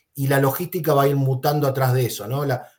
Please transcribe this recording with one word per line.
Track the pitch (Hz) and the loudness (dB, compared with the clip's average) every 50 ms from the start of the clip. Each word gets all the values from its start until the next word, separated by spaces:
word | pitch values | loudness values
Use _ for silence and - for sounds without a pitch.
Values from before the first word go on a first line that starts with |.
| _ _ - | _ _ -8
y | - 139 135 | -4 -2 2
la | 143 135 | 2 4
logística | 139 135 131 - 180 165 - 180 147 160 147 | 2 2 0 -2 -6 -6 -6 -4 0 2 2
va | 139 139 | 4 4
a | 143 | 2
ir | 143 | 2
mutando | 139 135 131 131 127 - 147 147 147 139 | 2 0 0 0 0 0 0 0 0 0
atrás | 135 131 135 131 127 123 | 0 0 0 0 2 2
de | 131 123 | 2 0
eso, | 110 - - 101 104 | -2 -4 -6 -8 -6
¿no? | 131 143 147 | -4 -4 -2
La, | 139 123 120 - - _ | -2 -2 -4 -6 -12 _